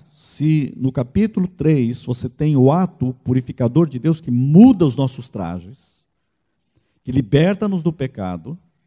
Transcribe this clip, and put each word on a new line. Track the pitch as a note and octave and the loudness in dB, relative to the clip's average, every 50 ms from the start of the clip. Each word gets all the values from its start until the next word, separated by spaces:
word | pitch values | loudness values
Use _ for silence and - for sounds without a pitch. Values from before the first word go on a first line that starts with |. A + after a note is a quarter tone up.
| - _ _ | -14 _ _
Se | _ - - - - C#3 D#3 D#3 D#3 C#3 - - - | _ -20 -20 -10 -4 0 0 2 0 0 -4 -8 -6
no | A#2+ C3+ | -6 -4
capítulo | B2+ C#3+ B2+ B2 - G3 G#3+ A3 G#3+ - F3+ F3+ | -2 -4 -6 -2 -2 -2 -2 0 0 -2 -4 -4
três | - _ - D#3 D#3+ C#3+ B2 A#2 A#2+ - - | -6 _ 0 0 2 2 0 -2 -4 -6 -6
você | - B2+ - - B2+ | -8 -8 -6 -6 -12
tem | - _ D3 D3+ D3+ | -8 _ -2 0 2
o | C3+ B2+ C3 | 4 4 4
ato | D3 F3 F#3 F3+ - _ B2+ B2+ B2 - _ | 4 4 0 -2 -4 _ -6 -6 -6 -8 _
purificador | - B2+ C3 B2+ - - - B2+ A#2 A#2+ D#3 E3+ D#3 | -2 -2 -2 -2 -4 -6 -4 -4 0 2 2 0 0
de | C3 B2 | -2 -4
Deus | A#2+ D#3 E3 D#3 | -2 -2 -4 -2
que | - - | -4 -4
muda | A#2+ A#2+ B2+ C#3 D3+ F3 A3+ C4 B3+ F#3 E3+ | -2 0 0 4 8 8 8 8 8 4 0
os | D3 A#2 | 0 0
nossos | C3+ C3+ B2+ - - A#2+ - | -2 -4 -4 -4 -10 -18 -16
trajes, | _ G#2+ F#2 E2 F2 F2+ E2+ F#2+ B2 _ _ _ _ _ _ _ _ _ _ _ _ _ _ _ _ _ _ _ _ _ _ _ _ _ _ | _ -10 -10 -8 -10 -10 -14 -16 -20 _ _ _ _ _ _ _ _ _ _ _ _ _ _ _ _ _ _ _ _ _ _ _ _ _ _
que | - | -4
liberta-nos | B2 C3+ C3+ G2+ C#3+ C#3 D#3+ F#3 G#3 F#3 A3 G#3 G3 F3+ | -4 -2 -2 2 2 2 2 2 0 -2 -4 -4 -4 -2
do | D#3 F3 | -4 -4
pecado, | D#3+ - C#3 B2 - - G2 F#2 F2+ E2+ D#2+ A#2 D#3+ F#3 _ _ _ _ _ | -4 -4 -8 -10 -8 -8 -8 -8 -8 -10 -10 -14 -16 -16 _ _ _ _ _